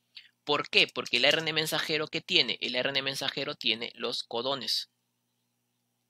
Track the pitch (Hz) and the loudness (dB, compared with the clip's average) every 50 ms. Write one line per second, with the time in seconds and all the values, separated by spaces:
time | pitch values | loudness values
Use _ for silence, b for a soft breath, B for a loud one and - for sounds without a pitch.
0 | _ _ B B B B B _ _ - 147 139 - - - 208 175 - - - | _ _ B B B B B _ _ 0 2 2 2 2 4 4 4 4 2 -4
1 | 117 - - 120 127 139 151 160 165 156 156 156 156 156 160 151 - - 160 151 | -4 0 2 4 4 4 4 4 2 0 0 0 0 0 0 -2 -2 0 -2 -2
2 | 156 151 - 165 - - 185 170 139 117 92 - - 113 123 123 123 139 139 135 | -2 -2 -4 -6 -2 2 4 4 4 4 0 -4 -4 -2 -2 -2 -2 0 0 -2
3 | 135 135 135 135 139 135 - - 139 143 147 - - 123 110 113 117 - - 117 | -2 -2 -4 -4 -4 -4 -4 -4 -4 -6 -6 -4 -2 0 0 0 -2 -8 -8 -6
4 | 117 117 120 - - - - 117 120 131 139 135 117 110 - - - - _ _ | -6 -4 -4 -6 -6 -6 -6 -4 -2 -2 -4 -4 -4 -4 -4 -4 -4 -8 _ _
5 | _ _ _ _ _ _ _ _ _ _ _ _ _ _ _ _ _ _ _ _ | _ _ _ _ _ _ _ _ _ _ _ _ _ _ _ _ _ _ _ _
6 | _ _ | _ _